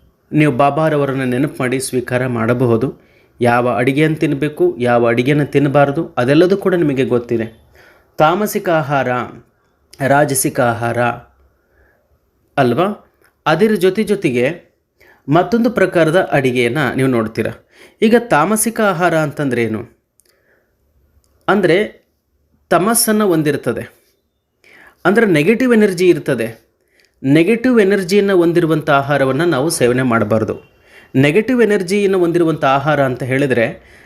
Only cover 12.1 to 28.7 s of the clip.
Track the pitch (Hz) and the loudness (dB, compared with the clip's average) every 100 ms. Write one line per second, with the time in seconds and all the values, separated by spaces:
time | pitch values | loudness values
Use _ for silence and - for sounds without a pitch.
12.1 | _ _ _ _ - 127 123 190 208 _ | _ _ _ _ -2 0 0 -2 -6 _
13.1 | _ _ _ 147 160 220 208 185 190 202 | _ _ _ -2 2 2 2 0 0 -2
14.1 | 196 170 120 127 175 - _ _ _ _ | -2 -2 0 -2 -4 -14 _ _ _ _
15.1 | _ - 165 175 233 233 214 185 175 160 | _ 0 0 2 0 0 0 0 2 2
16.1 | 180 - 143 131 123 120 147 127 131 131 | 2 0 0 0 0 0 0 -2 -2 0
17.1 | 117 110 - 107 - _ _ - _ 214 | 0 -2 -4 -6 -8 _ _ -20 _ 2
18.1 | 226 240 147 170 214 233 226 208 165 180 | 2 2 0 2 0 -2 -2 -2 0 0
19.1 | 160 151 135 143 120 113 107 - _ _ | 0 -2 -4 -4 -2 -2 -4 -10 _ _
20.1 | _ _ _ _ _ _ _ _ _ _ | _ _ _ _ _ _ _ _ _ _
21.1 | _ _ _ - 202 180 180 214 - _ | _ _ _ -2 0 2 2 0 -8 _
22.1 | _ _ _ _ _ _ 175 202 233 - | _ _ _ _ _ _ 0 2 0 0
23.1 | 214 208 160 151 135 127 107 110 _ _ | 0 2 0 0 -2 -4 -6 -10 _ _
24.1 | _ _ _ _ _ _ - - _ 170 | _ _ _ _ _ _ -20 -20 _ 0
25.1 | 208 214 151 160 226 254 226 208 175 180 | 2 2 2 2 2 2 4 2 2 2
26.1 | 151 - 120 113 - _ _ _ _ _ | 2 -2 -4 -6 -10 _ _ _ _ _
27.1 | _ 135 156 170 226 254 240 190 202 175 | _ 2 2 2 0 2 2 2 0 0
28.1 | 202 202 185 170 165 160 | 0 2 2 2 2 0